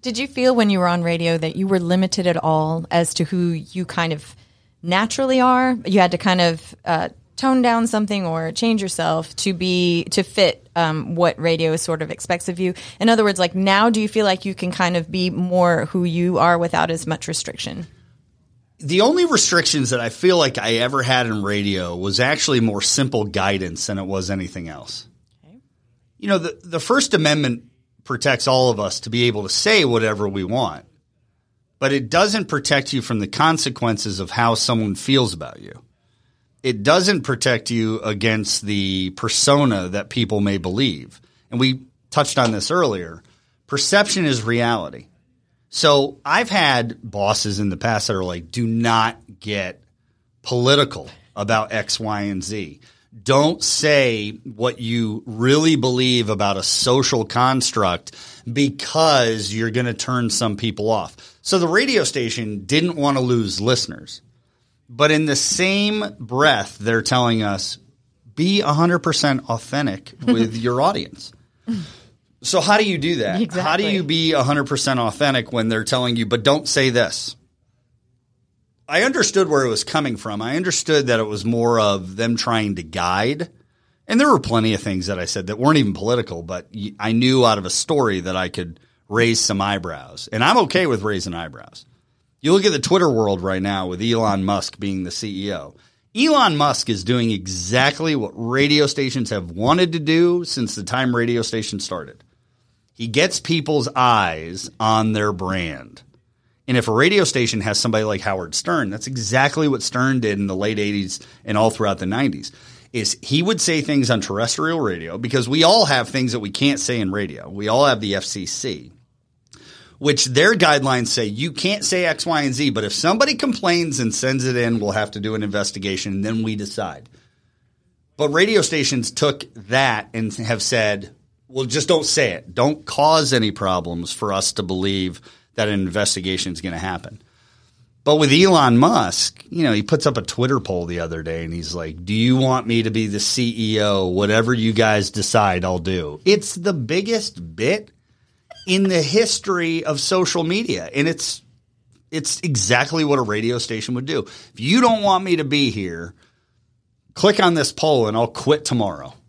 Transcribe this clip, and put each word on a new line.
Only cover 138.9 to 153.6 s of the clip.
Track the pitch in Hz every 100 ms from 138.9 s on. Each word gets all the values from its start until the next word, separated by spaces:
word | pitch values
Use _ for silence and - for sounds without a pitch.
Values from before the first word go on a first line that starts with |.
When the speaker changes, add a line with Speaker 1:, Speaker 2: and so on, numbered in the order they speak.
| 220 98 - - - -
Speaker 2:
you | 170
know, | 151
he | 107
puts | 104 156 151
up | 123
a |
Twitter | 95 - 123 135
poll | 98 92 85
the | 85
other | 82 80
day | 80 82
and | 82
he's | 85 80 87
like, | 80 82 87
"Do |
you | 107 117 131
want | 131 127 110
me | 117
to | 110
be | 107 110
the | 101
C | - - 120 110 110 107
E |
O? | 104 98 92
Whatever | 90 101 107 113
you | 123 113
guys | 107 113 107 95
decide, | - 98 117 101 90 92
I'll | 92
do." | 85 92 78 76
It's | - 190 156 -
the | 170
biggest | 170 117 165 202 226 - - 82 80
bit | 113 202 208 _ _ _ _ _ _ - -
in | 185
the | 196 175
history | 147 185 226 - - 185 165 160
of | - 143
social | - 185 180 175
media. | 160 190 233 98 82
And | 135 151
it's, | 170 - - _ _ _ _ _ _ _
it's | 160 147 -
exactly | 175 127 101 123 139 160
what | 151 143
a |
radio | 117 104 113
station | 120